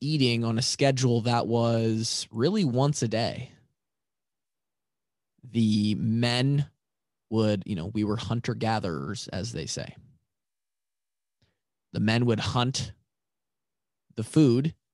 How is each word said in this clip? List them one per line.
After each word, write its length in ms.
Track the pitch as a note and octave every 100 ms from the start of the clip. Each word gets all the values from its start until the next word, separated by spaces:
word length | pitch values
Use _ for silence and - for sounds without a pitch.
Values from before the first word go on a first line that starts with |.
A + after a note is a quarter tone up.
eating 420 | C#3 D3+ B2+ A#2
on 140 | A#2 A2+
a 60 |
schedule 580 | B2+ - C#3 C3 B2+ A#2
that 240 | A2+ A#2+ F#2
was 800 | A#2 A#2 A#2 A2+ A2 A2+ - -
really 340 | A2+ C3+ G#3+ D#3+
once 380 | A#2+ C#3+ D3
a 40 | A#2+
day. 440 | A2 A2+ - B2 - _ _ _ _ _ _ _ _ _ _ _ _ _ _ _ _ _ _
The 500 | B2+ A2+ A2 G#2+ G#2
men 720 | G#2+ A2+ A2+ A#2+ B2 C3+ C#3+ C#3+ _ _ _ _ _ -
would, 320 | A2 A2 G#2 -
you 80 | G2
know, 100 | E2+
we 180 | A2
were 140 | G#2+ A2+
hunter-gatherers, 1080 | - A#2 B2 A2+ A2 A2 G2 D2+ C2+ G2+ -
as 220 | F#2 A#2
they 140 | G2+ C#2+
say. 280 | - B1 - - _ _ _ _ _ _ _ _ _ _ _ _ _ _ _ _ _ _
The 60 | -
men 260 | G#2+ A#2 A#2+
would 140 | G#2+
hunt 540 | - B2 B2 - - - _ _ _ _ _ _ _ _ _ _ _ -
the 80 |
food 500 | A2 D#3 D3 A#2+ D3+ - _